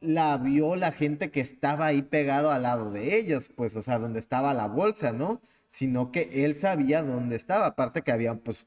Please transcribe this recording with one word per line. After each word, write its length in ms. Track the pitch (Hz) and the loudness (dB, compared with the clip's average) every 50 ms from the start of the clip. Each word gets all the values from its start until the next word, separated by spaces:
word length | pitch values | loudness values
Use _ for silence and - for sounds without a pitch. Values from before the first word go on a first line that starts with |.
la 360 | - 160 156 165 160 151 143 131 | -2 0 2 2 4 2 2 2
vio 380 | 123 135 139 147 156 156 180 | 2 2 4 4 4 2 2
la 160 | 185 185 165 156 | 2 0 -2 0
gente 380 | - 151 147 147 147 170 147 | 0 0 0 0 -2 -4 -4
que 100 | - 147 | -2 -2
estaba 460 | 127 - - - - 139 147 151 160 | -4 -4 -4 -4 -2 0 0 2 2
ahí 160 | 156 147 139 139 | 2 2 2 0
pegado 480 | - - 151 143 139 135 143 147 156 | 2 0 0 2 2 2 2 4 4
al 140 | 143 131 123 | 2 2 2
lado 260 | 120 123 120 110 104 | 0 0 0 -2 -4
de 260 | 101 101 110 143 196 226 | -4 -4 -2 0 0 0
ellos?". 320 | 226 180 156 131 - - - | 2 0 -2 -2 -2 -6 -8
Pues, 200 | - 120 110 107 | -4 -4 -4 -4
o 60 | 110 104 | -6 -4
sea, 160 | - 123 117 | -2 -2 -2
donde 220 | 113 117 113 113 | -2 -2 -4 -6
estaba 340 | - - 131 127 135 143 139 | -6 -2 -2 0 0 2 0
la 140 | 120 107 104 | 0 -2 -2
bolsa, 440 | 104 135 190 214 208 - - 123 113 | 0 0 0 0 0 0 -2 -2 -2
¿no? 280 | 117 143 185 220 - _ _ _ _ _ _ | -2 -2 -4 -4 -6 _ _ _ _ _ _
Sino 440 | - - 135 135 127 123 127 123 - | -8 -4 -2 0 0 0 0 0 0
que 320 | 175 165 - 131 135 139 | -2 -2 -2 0 0 2
él 100 | 151 147 | 2 0
sabía 460 | 147 - 196 185 156 139 131 151 160 156 | 0 0 0 2 2 2 2 2 2 2
dónde 340 | 139 127 123 123 120 117 | 0 -2 -4 -2 -2 -4
estaba, 300 | 113 - - 185 214 202 | -4 -4 0 0 2 2
aparte 360 | 151 - - 131 120 - 170 - | 2 0 0 -4 -2 -2 -4 -2
que 100 | - 123 | 0 0
había, 220 | 113 117 117 117 | 0 0 -2 -2
pues, 300 | 113 - 120 107 - - | -4 -6 -8 -8 -8 -10